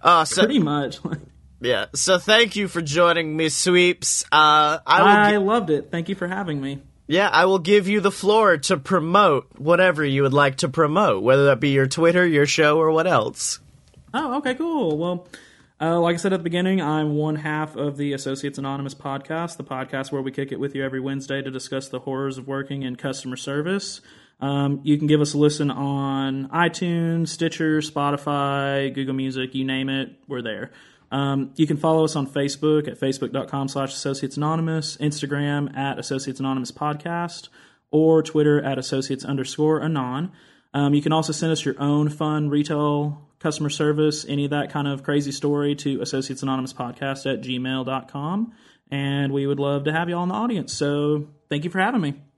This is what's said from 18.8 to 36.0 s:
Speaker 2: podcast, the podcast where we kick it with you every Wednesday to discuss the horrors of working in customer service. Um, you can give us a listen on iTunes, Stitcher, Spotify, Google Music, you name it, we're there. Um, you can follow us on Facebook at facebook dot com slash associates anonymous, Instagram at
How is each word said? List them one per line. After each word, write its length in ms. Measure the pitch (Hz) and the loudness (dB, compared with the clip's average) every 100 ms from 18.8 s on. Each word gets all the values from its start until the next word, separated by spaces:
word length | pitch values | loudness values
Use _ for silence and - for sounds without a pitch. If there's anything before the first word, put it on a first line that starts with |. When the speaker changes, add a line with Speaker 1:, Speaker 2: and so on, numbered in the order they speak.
| 139 | -8
Speaker 2:
podcast, 640 | 135 143 135 - 160 170 - | -8 -8 -8 -6 -6 -6 -10
the 60 | |
podcast 460 | 147 131 131 139 135 | -10 -8 -6 -6 -6
where 120 | 139 | -6
we 100 | 135 | -6
kick 180 | 135 139 | -6 -6
it 80 | 139 | -6
with 160 | 139 | -6
you 100 | 139 | -4
every 160 | 135 131 | -4 -4
Wednesday 400 | 131 139 135 139 | -6 -8 -6 -6
to 100 | 135 | -6
discuss 360 | 131 - 135 131 | -10 -8 -8 -8
the 120 | 127 | -10
horrors 360 | 135 135 139 131 | -6 -4 -4 -6
of 120 | 123 | -8
working 340 | 135 139 139 | -8 -6 -6
in 140 | 131 123 | -6 -6
customer 400 | 147 135 131 127 | -6 -8 -10 -10
service. 640 | - 139 160 196 196 - _ - _ _ | -6 -4 -2 -4 -6 -14 _ -20 _ _
Um, 420 | 139 143 139 139 | -2 0 0 -2
you 140 | 147 147 | 0 2
can 80 | 151 | 4
give 160 | 151 | 4
us 100 | 147 | 4
a 60 | 143 | 2
listen 320 | 147 147 143 | 2 2 -2
on 800 | - 139 139 139 135 135 135 135 | -2 -4 -2 -2 -2 -2 -4 -4
iTunes, 800 | 165 170 170 180 170 165 165 160 | 0 0 0 -4 -2 0 0 -2
Stitcher, 500 | - 165 - 160 156 | -2 -4 0 0 0
Spotify, 1120 | 151 - 143 143 147 143 139 139 139 139 139 | -2 -2 -2 -2 -2 -2 0 -2 -2 -2 -2
Google 200 | 135 135 | -4 -4
Music, 400 | 135 131 131 131 | -4 -4 -6 -6
you 100 | 135 | -4
name 240 | 131 135 135 | -4 -4 -2
it, 240 | 135 131 - - | -4 -6 -12 -10
we're 140 | 127 | -8
there. 300 | 117 101 117 - - _ _ | -6 -8 -10 -14 -20 _ _
Um, 420 | 135 139 139 135 - | -4 -2 -2 -4 -2
you 100 | 151 | 0
can 80 | 147 | 2
follow 260 | 165 160 | 2 4
us 120 | 160 156 | 2 0
on 100 | 135 | -4
Facebook 600 | 143 139 139 151 151 147 | -2 -4 0 2 2 0
at 100 | - | -4
facebook 340 | 135 131 120 | -4 -2 -4
dot 160 | 135 - | -4 -6
com 200 | 139 135 | -6 -4
slash 260 | 139 135 | -4 -4
associates 420 | 135 143 139 135 143 | -4 -6 -4 -6 -4
anonymous, 600 | 151 160 160 160 151 - | -2 -2 -2 -4 -6 -4
Instagram 760 | 147 147 139 143 143 143 143 | -4 -4 -4 -2 -2 -2 -4
at 260 | - 139 127 | -4 -6 -6